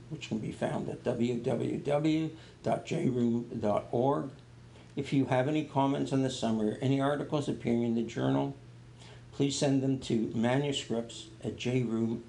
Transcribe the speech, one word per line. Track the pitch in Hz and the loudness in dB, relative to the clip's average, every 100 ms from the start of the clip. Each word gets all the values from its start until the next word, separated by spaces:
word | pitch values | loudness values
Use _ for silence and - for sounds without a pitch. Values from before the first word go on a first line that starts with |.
| - | -10
which | 156 - | -12 -6
can | 110 | -4
be | - | -4
found | - 117 - - | -4 -2 -2 -4
at | - | -4
w | 120 123 120 117 | -4 0 0 0
w | 127 120 123 123 | -2 0 -2 -2
w | 139 147 156 156 156 - - - | 0 2 2 2 -2 -8 -18 -8
dot | 113 - - | -2 -2 -2
j | 143 131 | 0 0
room | 123 120 117 117 117 | 2 2 2 -2 -2
dot | 104 104 - | 0 0 0
org. | 120 135 151 139 - - - - - - - | 2 2 2 -2 -10 -20 -20 -20 -20 -8 -6
If | - | 0
you | 139 131 | 2 4
have | 127 131 | 2 2
any | 156 | 0
comments | 147 139 135 143 135 | 0 2 2 2 0
on | 135 | 2
the | 131 | 0
summary | 131 117 110 107 | 0 0 2 0
or | - | 0
any | 131 135 | 2 2
articles | 139 143 135 156 139 | 2 0 0 -2 -2
appearing | 117 127 117 | -2 0 2
in | 120 117 | 2 0
the | |
journal, | 117 127 131 139 139 139 - - - - - - - | -2 0 2 2 0 -6 -16 -20 -20 -20 -20 -20 -14
please | - 139 139 | 0 0 4
send | 147 139 | 4 4
them | 135 131 | 2 0
to | - 117 117 113 | 0 0 2 2
manuscripts | 117 135 143 139 - 113 117 - - - | 4 4 2 -2 0 -2 -2 -12 -14 -8
at | 113 104 | -6 -2
j | 123 127 | 0 2
room | 113 110 113 120 | 2 2 2 0